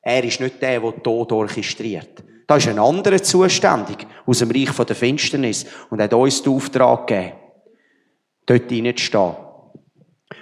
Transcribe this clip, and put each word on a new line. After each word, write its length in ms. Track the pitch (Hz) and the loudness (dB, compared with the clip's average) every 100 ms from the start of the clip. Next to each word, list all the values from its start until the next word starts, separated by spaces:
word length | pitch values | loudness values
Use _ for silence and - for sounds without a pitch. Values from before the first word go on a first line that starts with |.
| - | 0
Er 180 | 127 | -2
ist 160 | 120 - | -2 -4
nicht 200 | 127 - | -6 -4
der, 200 | 131 120 | -4 -2
der 220 | 113 - | -4 -4
Tod 280 | 123 117 113 | -4 -2 -2
orchestriert. 920 | 110 104 - 101 - 113 90 - - - _ - | -2 -2 -6 -8 -8 -8 -8 -12 -20 -20 _ 0
Da 100 | 147 | 2
ist 120 | - | 2
ein 100 | 104 | 2
anderer 440 | 117 175 202 196 | 2 4 2 2
zuständig 840 | - 180 185 - 196 135 101 104 - - - | 2 2 2 4 2 2 -4 -12 -16 -10 0
aus 140 | 123 | 0
dem 100 | 117 | 2
Reich 200 | 127 135 | 0 -2
von 140 | 131 | -2
der 120 | 117 - | -4 0
Finsternis 680 | 123 151 - 151 123 101 - - - | 0 0 -2 -2 -2 -4 -10 -18 -10
und 140 | 107 | -4
hat 100 | 104 | 2
uns 300 | 117 135 135 | 4 2 2
den 100 | 139 | 0
Auftrag 540 | 135 - 127 123 123 - | -2 -2 2 4 4 0
gegeben, 260 | 101 90 - - _ _ _ _ _ _ _ _ _ | -4 -4 -12 -20 _ _ _ _ _ _ _ _ _
dort 260 | - 123 120 | 2 2 2
reinzustehen. 680 | 120 117 120 - 107 90 - - - _ - _ _ _ _ _ - | -4 -4 -4 -2 0 0 -2 -18 -20 _ -20 _ _ _ _ _ -20